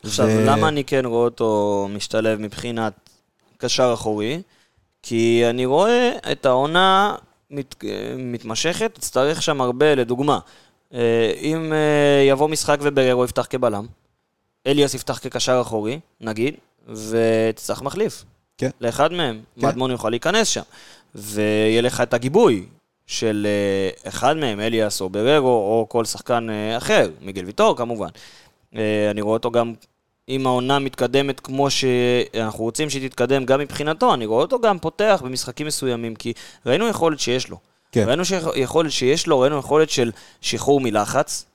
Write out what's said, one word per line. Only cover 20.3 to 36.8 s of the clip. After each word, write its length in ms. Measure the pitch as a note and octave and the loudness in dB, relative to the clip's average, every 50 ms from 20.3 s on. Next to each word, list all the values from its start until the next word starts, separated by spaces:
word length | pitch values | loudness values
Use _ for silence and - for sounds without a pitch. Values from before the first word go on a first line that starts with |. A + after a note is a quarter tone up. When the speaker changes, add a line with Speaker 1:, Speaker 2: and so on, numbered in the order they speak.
| F#3 A3 A3 - | 0 2 0 0
Speaker 1:
שם, 140 | - A2+ - _ - - - - - - _ _ _ | -2 -4 -6 _ -20 -20 -20 -20 -20 -20 _ _ _
ויהיה 680 | G#2 G2+ G#2 G#2 G#2 G#2+ G#2+ G#2+ G#2+ G#2+ A2 A2 A#2 A#2+ | -16 -14 -8 -4 -2 0 2 2 2 2 4 4 4 2
לך 180 | B2 - - | 0 0 0
את 140 | B2 A#2+ - | -2 0 0
הגיבוי 520 | A#2+ A#2+ C3 C#3+ G3+ A#3+ F#3 A#2+ G2 F2+ - - _ _ _ _ _ _ | -2 -2 2 4 4 6 6 4 2 -2 -10 -18 _ _ _ _ _ _
של, 400 | _ - - A#2+ A2+ G#2+ G#2 G#2 G#2 | _ -8 -4 -2 0 0 0 0 0
אה, 580 | G#2 G2+ G2+ G2+ G2 G2 G2 F#2+ - - - - | 0 0 0 0 0 0 -2 -2 -4 -6 -14 -12
אחד 280 | G#2 G#2+ A2+ C3 D3+ | -8 0 0 0 0
מהם, 240 | D#3+ D3+ B2+ G#2+ G2+ | 2 -2 -4 -4 -4
אליאס 400 | G#2 A2+ A#2 A2+ A2 G#2 G2 - | -4 -2 0 0 0 0 -2 -4
או 80 | G2 F#2 | -8 -6
בררו, 400 | F#2 G2+ G#2+ B2+ D3 D3+ C3+ B2+ | -4 -2 2 4 4 4 4 4
או 380 | B2 A#2 G2+ G2 A2+ A#2 A2+ G#2+ | 2 2 2 2 0 0 0 0
כל 160 | - A#2+ A2+ | -2 -2 -2
שחקן, 460 | G#2+ - - - - B2 A#2 A#2 A2+ | -2 -6 -10 -4 -2 -2 -2 -2 -4
אה, 260 | G#2+ G#2 G#2 G#2+ A2+ | -6 -6 -4 -4 -4
אחר, 340 | A#2+ C#3 E3 G#3+ G3+ C3 F#2 D#2 C2 | -4 -2 2 2 2 2 2 -2 -10
מיגל 240 | C2 F#2+ F#2+ G2 F#2 | -14 -10 -10 -10 -10
ויטור 320 | F2+ G#2 - G#3 A3 D3 | -10 -2 0 2 2 2
כמובן. 320 | B2 A#2+ A#2 A#2+ A2 G2 E2 - - - - - - - _ _ _ _ _ _ | 0 -4 -6 -4 -6 -6 -8 -10 -16 -20 -20 -20 -20 -20 _ _ _ _ _ _
אה, 340 | G#2+ A2 G#2+ G#2+ G#2+ G#2 G#2 | -4 -2 0 0 2 0 0
אני 100 | G#2 G#2+ | 0 -2
רואה 140 | G#2 G#2 A2 | 0 0 0
אותו 160 | A2+ - A#2+ | 0 0 0
גם, 240 | A#2 A#2+ A#2 A#2 A#2 G#2+ _ _ _ _ _ _ _ _ _ - | 2 2 0 0 -4 -12 _ _ _ _ _ _ _ _ _ -8
אם 180 | C3 C3+ C3+ | -6 -2 0
העונה 320 | C3 B2+ B2 B2 C3 C#3 C#3+ | 2 2 2 2 2 0 0
מתקדמת 600 | C#3 C3+ - - B2+ A#2+ A#2+ C3+ C#3 C#3 C3 - | 0 -2 -4 -2 -2 2 2 2 2 2 -4 -8
כמו 280 | _ - C3 C3+ C#3 C#3 | _ -8 -2 0 0 0
שאנחנו 960 | C3+ - - C3 B2+ B2 B2 B2 B2 B2 A#2 - - A2 A2+ A2 G#2+ G#2+ A2 | 2 0 0 2 2 2 2 2 2 2 0 -2 -4 -4 -4 -4 -4 -4 -6
רוצים 260 | A2+ A2+ - D#3 D3+ | -4 -2 -2 -4 -4
שהיא 180 | C3+ C#3 C3 C3 | -4 -6 -8 -8
תתקדם 360 | B2+ - B2 B2 C3+ C#3 C3 | -4 -2 0 2 2 0 2
גם 160 | A#2+ C3+ C#3 | 2 2 2
מבחינתו, 540 | D3 C#3 - - D3 D3+ D#3+ D#3 A#3+ B3+ G3+ | 2 -4 -6 -6 -4 -4 -2 0 2 2 2
אני 120 | C3 A#2 | 2 0
רואה 140 | G#2+ A2 A#2 D3 | 0 0 0 0
אותו 180 | - C4+ A#3+ | 0 0 0
גם 180 | A3+ A3 G3+ F3 | 2 2 0 0
פותח 440 | - E3 - - G3+ A3 G3+ F#3 - | -4 -8 -4 -2 2 2 2 2 0
במשחקים 420 | B2+ C3 B2 - - B2 - D3+ | -6 -8 -8 -8 -10 -8 -8 -8
מסוימים, 480 | D3+ D3 - - C3 A#2+ A#2 A#2 A#2 A2+ | -6 -6 -4 -2 -2 -2 -2 -4 -8 -10
כי 180 | A2 - A#2+ A2+ - - - - _ _ | -8 -8 -10 -10 -10 -12 -20 -20 _ _
ראינו 220 | A#2+ B2 E3+ | 0 0 2